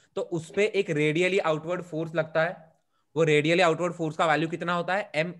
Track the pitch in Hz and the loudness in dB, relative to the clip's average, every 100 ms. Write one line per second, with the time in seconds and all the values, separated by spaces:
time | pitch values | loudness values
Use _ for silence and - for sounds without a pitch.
0 | _ - 196 170 160 - 214 196 180 151 | _ -8 -4 -6 -4 -2 0 0 0 2
1 | 151 151 180 190 160 156 160 180 170 156 | 2 2 2 2 0 -2 -2 -8 -6 -6
2 | 165 160 156 165 165 190 - _ _ _ | -6 -4 -2 0 -2 -4 -18 _ _ _
3 | _ 147 160 151 151 170 175 160 175 170 | _ 0 4 4 4 4 4 2 -2 -4
4 | 160 151 170 147 160 165 175 180 185 190 | -6 0 2 2 0 -4 -4 -4 -2 -4
5 | 208 147 175 | -4 -4 -4